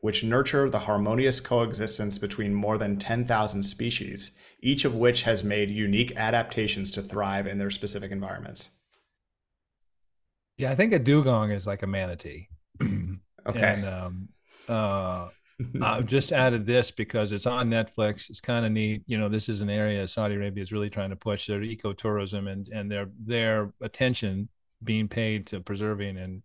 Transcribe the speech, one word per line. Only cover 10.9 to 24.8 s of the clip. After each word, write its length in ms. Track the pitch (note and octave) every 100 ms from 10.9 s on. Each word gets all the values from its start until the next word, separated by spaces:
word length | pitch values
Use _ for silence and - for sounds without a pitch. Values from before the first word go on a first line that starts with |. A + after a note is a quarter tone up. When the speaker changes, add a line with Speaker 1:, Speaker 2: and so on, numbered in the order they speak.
Speaker 2:
a 60 | F#3+
dugong 520 | A#2+ D3 C3+ A#2 G#2+
is 160 | G2+ F#2
like 160 | G2
a 40 | G2
manatee. 640 | G2 F#2 E2+ E2 D2 F2+ - _ -
<clears throat> 100 | - G2 F2+ F#2 _ _ -
Speaker 1:
Okay. 120 | A2+
Speaker 2:
And, 260 | G#2 G2+ G2
um, 420 | F#2 F#2 F2+ G2 _ _ - -
uh, 600 | A2+ G#2+ G2 F#2 F2+ F2 - _ _
Speaker 1:
<laughs> 260 | B2 B2
Speaker 2:
I've 220 | A#2 A2
just 260 | A2+ C3+ C3
added 360 | D3 B2+ A#2+ G#2
this 240 | B2 A#2
because 420 | - G#2+ A#2 G#2+
it's 140 | G#2 B2
on 240 | B2 A#2+
Netflix. 580 | A2+ A2 - G#2+ G#2 -
It's 120 | A2+
kinda 280 | - A#2+ A2+
neat. 340 | A2 G#2+ G#2+ -
You 100 | A2
know, 120 | G#2+
this 180 | G#2+ G#2+
is 140 | G#2+
an 80 | G#2
area 360 | G#2 G#2+ G2+ F#2+
Saudi 280 | - G#2+
Arabia 260 | G2+ G2+ G2
is 100 | F#2+
really 180 | G#2+ G#2
trying 180 | G#2 G2
to 80 | F#2+
push 300 | - G2+ -
their 140 | G#2
ecotourism 920 | A2 A2 G#2+ G2 A2 G#2 G2 G2+ G2
and, 160 | G2 G2
and 220 | A2 G2+
their, 180 | G#2 G2 G#2
their 540 | A2 A#2 A2+ A2 G#2 -
attention 680 | A2 - B2+ B2 G#2+ F#2+ G#2 _ _ _